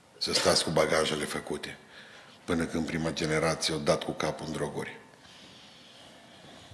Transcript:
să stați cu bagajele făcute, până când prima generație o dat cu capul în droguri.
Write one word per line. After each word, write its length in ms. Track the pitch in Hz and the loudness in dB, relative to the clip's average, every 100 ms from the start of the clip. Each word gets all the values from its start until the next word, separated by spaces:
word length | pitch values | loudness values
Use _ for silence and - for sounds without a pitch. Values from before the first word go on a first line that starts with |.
| - - | -20 -8
să 160 | - | -2
stați 300 | - 95 85 | 2 4 4
cu 60 | - | 4
bagajele 560 | 80 78 80 78 76 73 | 4 4 4 2 0 -2
făcute, 520 | 78 - 73 - - - - - - - - | -4 -6 -6 -8 -12 -18 -20 -20 -20 -20 -12
până 220 | - 85 80 | -2 0 0
când 200 | 82 78 | 0 -2
prima 260 | 82 80 | 0 -2
generație 600 | 76 80 78 80 80 - | 0 0 2 2 2 0
o 40 | 78 | 0
dat 260 | 73 78 | 2 2
cu 80 | - | 0
capul 340 | 71 78 - 78 | -2 -4 -4 -6
în 60 | |
droguri. 460 | 73 73 - - - - - - - - - - - - - - - - - - - - | -4 -4 -4 -8 -10 -18 -20 -20 -20 -20 -20 -20 -20 -20 -20 -20 -20 -20 -20 -20 -20 -20